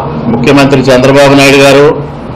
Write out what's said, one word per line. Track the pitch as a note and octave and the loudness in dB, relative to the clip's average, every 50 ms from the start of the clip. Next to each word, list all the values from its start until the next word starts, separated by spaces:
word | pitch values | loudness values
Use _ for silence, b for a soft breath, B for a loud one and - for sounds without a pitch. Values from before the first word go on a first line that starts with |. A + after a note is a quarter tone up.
| - - - - - - | -10 -8 -10 -8 -6 -6
ముఖ్యమంత్రి | - - - C#3+ C#3 C#3 C#3 C3+ C#3+ C3 | -4 -4 -2 0 0 2 2 2 0 0
చంద్రబాబు | B2+ C3 C3 B2 B2+ C3+ C3+ C#3 C#3+ C#3 C#3 | 0 0 0 0 2 2 2 2 2 2 2
నాయుడు | C#3 C#3 C#3 C#3 C#3 | 2 2 2 2 2
గారు, | C#3 C#3 C3+ C#3 C#3+ D3+ - - - - - - - - - | 2 2 4 4 2 2 0 -2 -8 -12 -14 -16 -14 -14 -14